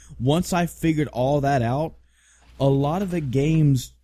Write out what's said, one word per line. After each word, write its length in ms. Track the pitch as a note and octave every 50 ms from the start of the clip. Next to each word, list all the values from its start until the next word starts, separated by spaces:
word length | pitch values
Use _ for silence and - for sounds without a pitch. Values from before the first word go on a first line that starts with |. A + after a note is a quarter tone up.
| - - - -
once 320 | A2 C3 D3 E3+ F3+ - F#3+
I 120 | F3 F3
figured 420 | D#3+ - - - E3 D#3+ D3+ D3+ -
all 300 | - A#2 B2+ C3+ D3 D3
that 200 | C3+ C#3 C#3+ C3+
out, 320 | A#2 A#2 B2+ C#3+ D#3+ D#3+ - - _ _ _ _ _ _ _ _ _ _ - -
a 60 | C3
lot 380 | C#3 C#3 C#3 C#3 C#3+ D#3 F#3+ G3+
of 80 | F#3+
the 100 | F3 F3
game's 720 | D#3 C3 A2 C3+ C#3 D#3 D#3+ D#3+ D#3 C#3+ C#3 B2 - - _ _